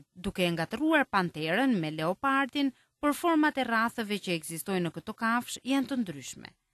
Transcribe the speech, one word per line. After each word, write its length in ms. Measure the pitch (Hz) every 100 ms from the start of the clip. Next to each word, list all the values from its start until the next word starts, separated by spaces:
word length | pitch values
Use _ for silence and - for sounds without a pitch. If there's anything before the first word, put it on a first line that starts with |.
| - 180
duke 320 | 190 - 175
e 60 | 165
ngatruar 540 | 160 226 311 311 262
panterën 640 | 196 175 156 160 190 269 202
me 160 | 156
leopardin, 800 | 156 160 190 277 269 269 294 277 - _ -
por 100 | 294 -
format 400 | 349 311 302 277
e 80 | 233
rrathëve 500 | 226 226 - 208 202
që 120 | 190 170
ekzistojnë 480 | 156 165 - 185 170
në 80 | 165
këto 240 | - - 226
kafsh 340 | 240 - - 247
janë 240 | 277 262
të 100 | 262
ndryshme. 480 | 185 139 123 - - _ _